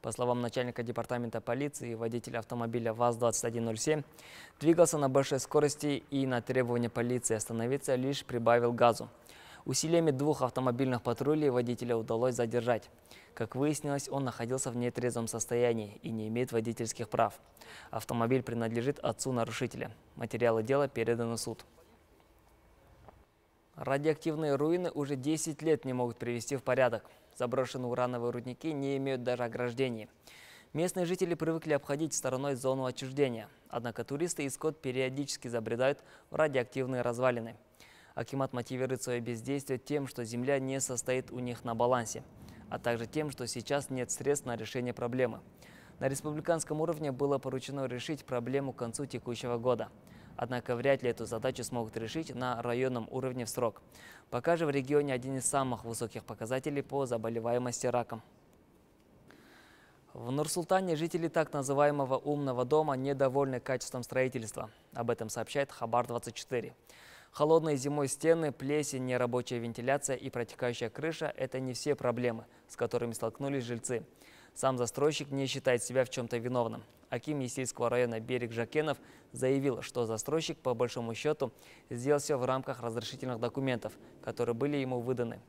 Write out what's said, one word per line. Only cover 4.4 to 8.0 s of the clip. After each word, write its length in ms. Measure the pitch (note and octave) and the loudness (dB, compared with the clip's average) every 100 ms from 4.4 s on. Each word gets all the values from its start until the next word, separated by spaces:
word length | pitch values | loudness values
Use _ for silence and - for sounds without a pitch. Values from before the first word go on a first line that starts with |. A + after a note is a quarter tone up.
| - - | -20 0
двигался 380 | D3 E3 E3 D#3 | 4 8 8 6
на 140 | C#3 | 4
большой 280 | C3+ C3+ C3+ | 4 4 0
скорости 640 | - D3+ D3 C#3+ D3 C#3 - | 2 4 4 2 -2 -2 -2
и 180 | C#3 C3 | 0 2
на 140 | B2 | 0
требование 480 | A2+ B2+ A#2+ A#2+ A#2 | 2 2 2 2 0
полиции 460 | A#2+ A#2+ B2 - | 0 0 0 2
остановиться 600 | A2 - A#2 A#2 C#3+ - | 0 0 -2 0 0 2
лишь 300 | B2+ | 2